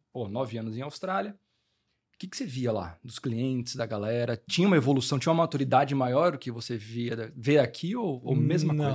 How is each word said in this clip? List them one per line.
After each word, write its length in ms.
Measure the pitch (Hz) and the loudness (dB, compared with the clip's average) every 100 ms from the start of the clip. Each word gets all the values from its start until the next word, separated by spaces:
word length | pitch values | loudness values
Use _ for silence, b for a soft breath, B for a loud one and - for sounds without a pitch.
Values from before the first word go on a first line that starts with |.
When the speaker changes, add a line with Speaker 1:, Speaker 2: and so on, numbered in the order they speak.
| _ | _
Speaker 1:
pô, 160 | 127 104 | -8 -6
nove 300 | 110 127 113 | -4 -4 -6
anos 180 | 113 110 | -6 -8
em 40 | |
Austrália, 560 | 143 - 185 190 208 202 _ _ _ _ _ _ _ | -10 -8 -4 -2 -4 -8 _ _ _ _ _ _ _
o 40 | - | -16
que 120 | 185 | -12
que 80 | - | -8
você 80 | 226 | -6
via 260 | 131 120 | -4 -2
lá 260 | 107 87 85 | -2 -6 -12
dos 160 | 123 - | -16 -8
clientes, 560 | 131 113 131 127 120 123 | -4 -2 -2 -2 -4 -6
da 100 | 113 | -4
galera? 560 | 107 107 120 120 117 - | -4 -2 -2 -2 -4 -2
Tinha 180 | - 196 | 2 6
uma 120 | 170 | 6
evolução, 420 | 127 135 - 139 | 6 2 2 0
tinha 140 | 165 | 2
uma 100 | 165 | 2
maturidade 500 | 160 143 131 127 135 | 2 0 2 4 4
maior 440 | 139 123 127 175 143 | 2 2 4 2 0
que 120 | 127 | -8
você 280 | 117 - 113 | -8 -8 -8
via, 520 | 107 117 120 117 110 131 | -8 -6 -4 -6 -8 -4
vê 240 | 113 147 | 4 4
aqui 340 | 120 - 165 | 4 0 -6
ou, 280 | 123 120 127 | -4 -4 -4
ou 100 | 127 | 0
mesma 400 | 135 - 170 151 | 2 4 2 2
Speaker 2:
Não, 120 | 151 143 | 2 0